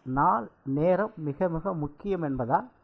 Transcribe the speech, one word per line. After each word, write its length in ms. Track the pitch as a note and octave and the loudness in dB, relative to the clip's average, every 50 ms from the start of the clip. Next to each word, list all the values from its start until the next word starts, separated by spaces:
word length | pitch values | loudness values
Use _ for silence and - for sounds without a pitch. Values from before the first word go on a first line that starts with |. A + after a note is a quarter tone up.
| - B2+ C3 | -8 -2 0
நாள், 300 | C#3 D#3 F3+ G3 A#3+ - - _ _ - C#3 C3+ | 2 4 4 4 2 0 -6 _ _ -6 -2 0
நேரம் 360 | D3 D#3+ F3+ F3+ F3+ G#3+ A3 - E3 D#3 | 2 4 4 4 2 0 -2 -4 -6 -6
மிக 240 | D3 C#3 - F#3+ F3 | -6 -2 -2 -2 -2
மிக 240 | E3 D#3 - G3 F#3 D#3 D3 | -2 -2 -4 -4 -4 -4 -4
முக்கியம் 420 | D3 - - - G3+ F#3+ F3 D#3+ C#3+ | -6 -6 -6 -4 -4 -2 -2 -2 -2
என்பதால், 380 | C3+ B2+ A#2+ A#2+ D3+ G3 B3+ - _ _ | -2 -2 0 2 0 0 0 -2 _ _